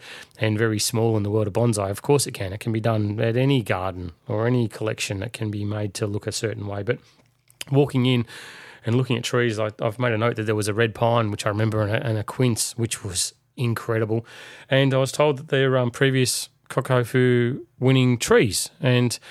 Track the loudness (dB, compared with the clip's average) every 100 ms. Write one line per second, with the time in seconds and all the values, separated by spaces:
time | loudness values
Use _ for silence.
0 | -14 -18 -20 -2 0 2 0 0 0 2
1 | 2 2 0 0 0 2 2 2 -2 -2
2 | 2 2 0 -6 -8 -6 -4 -2 0 0
3 | 0 0 0 2 2 2 0 -2 -4 -6
4 | -10 -10 -6 -2 0 2 0 -2 -6 -4
5 | -6 -6 -6 -6 -6 -4 -4 -4 -6 -4
6 | -4 -4 -6 -4 -6 -6 -8 -6 -4 -4
7 | -8 _ _ _ _ _ 0 2 2 2
8 | 2 2 -2 -8 -18 -20 -20 -10 -2 0
9 | 0 -2 -2 0 0 -2 -4 -4 -4 -2
10 | -2 0 0 0 -2 0 0 0 0 2
11 | 2 2 0 -2 -2 0 0 0 0 0
12 | -2 -4 -4 0 0 0 -4 -4 -4 -6
13 | -6 -6 -6 -8 _ -6 -4 -2 -2 -2
14 | 0 -2 -4 -14 -20 -20 0 2 4 2
15 | 0 2 2 0 -2 0 2 2 0 2
16 | 2 4 2 -2 -8 _ -6 -4 2 2
17 | 2 2 4 4 2 -2 -10 _ 4 6
18 | 4 2 4 4 4 0 -6 -2 2 4
19 | 2 -2 -10